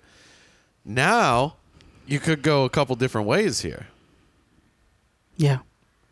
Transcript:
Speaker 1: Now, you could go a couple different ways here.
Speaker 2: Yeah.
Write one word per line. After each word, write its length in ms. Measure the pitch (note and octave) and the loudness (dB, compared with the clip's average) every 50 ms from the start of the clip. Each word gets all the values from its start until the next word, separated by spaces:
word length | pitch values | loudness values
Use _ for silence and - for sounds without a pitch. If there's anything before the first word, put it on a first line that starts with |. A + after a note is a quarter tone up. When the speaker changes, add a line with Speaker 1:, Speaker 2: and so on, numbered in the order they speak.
| - _ - - - - - - _ _ _ _ _ _ _ _ - | -8 _ -20 -20 -20 -20 -20 -20 _ _ _ _ _ _ _ _ -14
Speaker 1:
Now, 680 | - G#2+ B2+ C#3 F3+ A3 A#3+ G#3 D3 A#2+ A#2+ C3 D#3 - _ _ _ _ - - - - - - - | -6 -2 0 2 2 2 2 2 2 2 2 0 -2 -4 _ _ _ _ -20 -20 -20 -20 -20 -8 -4
you 120 | C#3 C#3 | -4 -2
could 220 | - E3 D#3+ D3 | 0 0 -2 0
go 220 | B2+ D#3 D3+ C#3+ C3+ | 2 2 2 2 2
a 60 | B2 | 0
couple 260 | - D#3 C#3+ B2 B2+ | 0 0 -2 0 -2
different 320 | A#2 B2+ B2+ - A2+ G#2 G#2 | -2 -2 -2 -2 -2 0 0
ways 340 | C3 F#3+ A3 F3+ A2+ - | 2 2 2 0 -2 -4
here. 260 | - E2 - - - - - _ _ _ _ _ _ _ _ _ _ _ _ _ _ _ _ _ _ _ _ _ _ _ _ _ _ _ _ | -6 -8 -8 -10 -14 -18 -20 _ _ _ _ _ _ _ _ _ _ _ _ _ _ _ _ _ _ _ _ _ _ _ _ _ _ _ _
Speaker 2:
Yeah. 240 | - D#3 C#3+ C3+ B2+ - _ _ _ _ _ _ _ _ _ | 0 2 2 2 0 -4 _ _ _ _ _ _ _ _ _